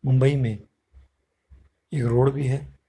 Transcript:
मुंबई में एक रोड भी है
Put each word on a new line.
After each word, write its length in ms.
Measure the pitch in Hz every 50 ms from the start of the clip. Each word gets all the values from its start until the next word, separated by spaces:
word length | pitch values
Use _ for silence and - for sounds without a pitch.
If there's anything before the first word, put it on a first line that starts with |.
| -
मुंबई 320 | 139 127 127 131 139 143
में 160 | 139 127 113
एक 1500 | 107 101 - _ _ _ _ _ _ - - _ _ _ _ _ _ _ _ _ - - _ _ _ _ _ _ - 147
रोड 300 | 120 117 117 123 131 139
भी 140 | 135 139 143
है 320 | 127 131 143 147 - - _ _